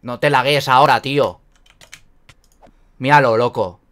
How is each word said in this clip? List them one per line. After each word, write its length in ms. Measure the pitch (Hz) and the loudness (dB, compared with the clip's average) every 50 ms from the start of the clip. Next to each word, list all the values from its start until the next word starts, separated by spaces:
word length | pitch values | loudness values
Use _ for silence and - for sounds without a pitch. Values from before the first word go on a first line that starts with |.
No 180 | _ 123 120 117 | _ -14 -10 -4
te 100 | - 147 | -4 0
laguees 380 | 147 131 123 139 147 143 139 - | 0 0 0 0 -2 -2 0 0
ahora, 320 | 131 127 143 151 131 113 | 2 4 4 4 2 0
tío. 400 | - 135 139 143 131 98 90 _ _ _ _ _ _ _ _ _ - _ - - _ _ _ _ _ _ - _ _ _ _ _ _ - _ _ _ _ _ _ | -2 -4 -2 -2 -2 -2 -4 _ _ _ _ _ _ _ _ _ -20 _ -20 -20 _ _ _ _ _ _ -20 _ _ _ _ _ _ -20 _ _ _ _ _ _
Míralo, 380 | 123 131 143 147 139 123 113 | -2 2 2 2 4 2 0
loco. 440 | 110 120 120 - - 104 92 87 _ _ _ | 0 -2 -2 -4 -6 -8 -8 -8 _ _ _